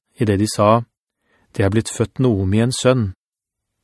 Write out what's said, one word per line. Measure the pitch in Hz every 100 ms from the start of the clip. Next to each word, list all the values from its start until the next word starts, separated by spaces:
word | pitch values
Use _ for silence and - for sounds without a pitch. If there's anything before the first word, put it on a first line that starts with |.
| _ -
i | 104
det | 98
de | 107
sa, | - 104 117 123 _ _ _ _ _ _
«Det | -
er | 98
blitt | 110 -
født | - 113 -
Naomi | 127 98 95 107 120
en |
sønn.» | 123 127 131 101 - _ _ _ _ _ _